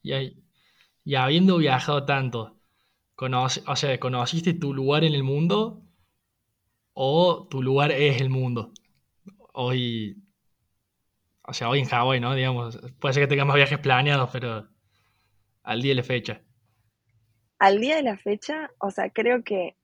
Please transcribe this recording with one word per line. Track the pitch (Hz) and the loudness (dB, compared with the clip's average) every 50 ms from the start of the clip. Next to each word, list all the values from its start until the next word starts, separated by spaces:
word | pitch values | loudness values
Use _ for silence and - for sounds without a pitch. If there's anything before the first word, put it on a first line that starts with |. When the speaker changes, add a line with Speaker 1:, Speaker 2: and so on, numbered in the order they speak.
| _ | _
Speaker 1:
Y | 156 135 | -6 -6
ahí, | 135 135 127 - - _ _ _ _ _ _ _ _ _ _ _ _ _ | -6 -6 -8 -12 -20 _ _ _ _ _ _ _ _ _ _ _ _ _
y | 143 139 | -2 0
habiendo | 131 131 135 151 170 190 190 180 | 0 2 2 4 4 6 6 4
viajado | 170 151 139 131 127 - - 147 143 131 | 4 4 2 2 0 0 0 -2 -2 0
tanto, | 139 143 135 131 123 117 117 110 - _ _ _ _ _ _ _ _ _ _ _ _ _ | 0 -2 0 -2 -4 -4 -6 -8 -10 _ _ _ _ _ _ _ _ _ _ _ _ _
conoce-, | - 131 127 131 127 131 131 - - - | -8 -6 -2 -2 0 0 -2 -4 -6 -4
o | - 135 | -6 -4
sea, | - - 139 127 123 | -2 0 -2 -2 -2
¿conociste | - 127 127 123 123 123 - 165 165 180 165 | -2 -4 -2 -2 -2 -2 -2 -2 0 0 -2
tu | - 151 143 135 | 0 -4 -4 -4
lugar | 135 135 135 147 151 165 | -2 0 2 4 4 4
en | 156 151 | 4 2
el | 139 135 | 2 0
mundo | 131 139 147 165 170 202 208 220 226 - - - _ _ _ _ _ _ _ _ _ _ _ _ _ _ _ _ _ _ _ _ _ _ | 0 0 2 2 2 2 2 0 -2 -4 -12 -20 _ _ _ _ _ _ _ _ _ _ _ _ _ _ _ _ _ _ _ _ _ _
o | - 135 131 147 165 180 180 160 - - _ | -2 0 2 4 4 4 4 2 0 -6 _
tu | - 135 127 | -6 -4 0
lugar | 131 135 139 147 151 | 2 2 4 4 2
es | 147 131 147 147 135 120 | 2 2 2 2 2 2
el | 135 131 | 0 0
mundo? | 131 131 131 123 120 117 107 - - - _ _ _ _ _ _ _ _ _ 185 _ _ - _ _ | 0 -2 -2 -2 -4 -6 -8 -10 -14 -20 _ _ _ _ _ _ _ _ _ -20 _ _ -20 _ _
Hoy, | - 123 123 127 127 123 120 117 113 107 104 98 - - _ _ _ _ _ _ _ _ _ _ _ _ _ _ _ _ _ _ _ _ _ _ _ _ | -6 -2 -2 0 0 -2 -2 -4 -6 -6 -8 -10 -14 -20 _ _ _ _ _ _ _ _ _ _ _ _ _ _ _ _ _ _ _ _ _ _ _ _
o | - 117 | -12 -10
sea, | - 123 117 | -6 -2 0
hoy | 131 143 | 0 0
en | 131 | 0
Hawái, | - 127 120 120 131 131 123 | 0 0 0 2 2 0 0
¿no? | 120 123 135 | 0 -2 -2
Digamos, | 135 127 131 127 120 120 117 120 - - 123 - _ | 0 0 -2 -2 -4 -6 -8 -10 -14 -16 -18 -12 _
puede | - 143 131 | -4 0 2
ser | 147 143 | 2 2
que | |
tengas | 135 143 135 139 | 2 2 2 2
más | 143 139 | 4 6
viajes | 143 139 139 147 139 | 4 4 4 2 -2
planeados, | - 135 127 123 135 147 143 139 127 120 | 2 2 2 2 4 2 2 0 0 -2
pero | - 127 120 120 113 107 107 _ _ _ _ _ _ _ _ _ _ _ _ _ _ _ _ _ _ _ _ | -4 -8 -8 -6 -8 -8 -10 _ _ _ _ _ _ _ _ _ _ _ _ _ _ _ _ _ _ _ _
al | - 110 117 | -6 -6 -2
día | 127 139 | 0 0
de | 135 | 0
la | 127 123 | 0 0
fecha. | - 127 120 101 - 107 - _ _ _ _ _ _ _ _ _ _ _ _ _ _ _ _ _ _ _ _ _ _ _ | -2 -4 -4 -4 -6 -12 -12 _ _ _ _ _ _ _ _ _ _ _ _ _ _ _ _ _ _ _ _ _ _ _
Speaker 2:
Al | _ 202 196 202 208 | _ 4 4 4 4
día | 226 277 311 | 0 0 0
de | 320 285 | 0 0
la | 240 202 | -2 -4
fecha, | 190 _ 202 208 214 - - 302 311 311 - _ _ | -4 _ -6 -6 -4 -4 -8 -8 -8 -8 -12 _ _
o | - 196 | -8 -6
sea, | - - 190 196 | -4 -4 -6 -4
creo | _ 226 214 233 247 240 233 | _ -2 0 0 0 0 -2
que | - 214 190 175 - _ _ | -4 -4 -4 -4 -6 _ _